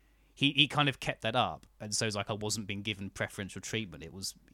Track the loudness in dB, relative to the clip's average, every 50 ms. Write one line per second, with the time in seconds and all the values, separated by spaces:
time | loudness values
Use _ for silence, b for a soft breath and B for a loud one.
0 | b b b b b b b 2 2 4 8 6 6 6 6 4 4 4 2 0
1 | -2 -4 -4 -2 0 0 2 2 2 2 0 -4 -12 -18 _ -12 -8 -4 -2 0
2 | 0 0 0 0 -2 -2 -2 -2 -2 -2 -2 -2 -4 -4 -4 -4 -2 -4 -4 -4
3 | -6 -8 -4 -4 -4 -4 -4 -6 -6 -6 -6 -10 -8 -4 -4 -4 -4 -4 -8 -12
4 | -12 -12 -10 -8 -8 -8 -8 -10 -16 -20